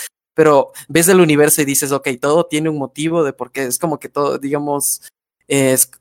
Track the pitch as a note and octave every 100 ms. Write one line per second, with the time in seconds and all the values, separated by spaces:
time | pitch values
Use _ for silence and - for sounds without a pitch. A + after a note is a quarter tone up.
0 | - _ _ - D#3 C#3+ - - - D#3+
1 | F3 F#3 E3 D3 D3+ D#3 C#3 C3+ C#3 C#3
2 | C#3 B2 C#3+ D#3+ E3 D3+ D#3+ D3+ C3 -
3 | D#3+ E3+ C#3+ - B2 C3+ C3 B2 E3+ C#3+
4 | C#3 C#3+ C#3+ C3+ C#3 D3 D3 C#3+ - -
5 | - _ _ _ _ C#3 C3+ B2+ - _